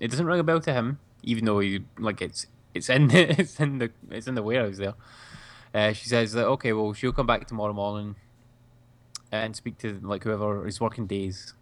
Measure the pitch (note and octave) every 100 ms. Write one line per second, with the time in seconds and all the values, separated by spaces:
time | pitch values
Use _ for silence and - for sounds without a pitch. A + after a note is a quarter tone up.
0 | A#2 B2+ E3+ F3 D#3+ E3 D#3+ B2+ A#2 C#3+
1 | - - - A2+ A2 G#2 G2+ G2 - -
2 | A2 G2 F2+ - - _ _ F2+ - C3
3 | C#3+ E3+ D#3 D3 F3 - D3+ C3+ A#2 -
4 | - A2+ B2+ B2+ G#2 B2+ G#2+ F#2+ G2 -
5 | - - - - - - - G#2+ G#2+ G#2+
6 | A2+ A#2+ A2 A2+ A2 C3+ A#2+ A2 G#2+ G#2
7 | B2+ B2 A#2+ A2 - A2+ G#2 G#2 G2+ G#2
8 | G#2 G#2 - _ _ _ _ - _ _
9 | _ - - A2 A2 A2 A#2+ G2+ A2+ G2
10 | F#2+ G2 A2+ G#2 G#2 G2+ G2+ G2 A#2 A#2+
11 | G2+ G2 F#2+ F#2 - -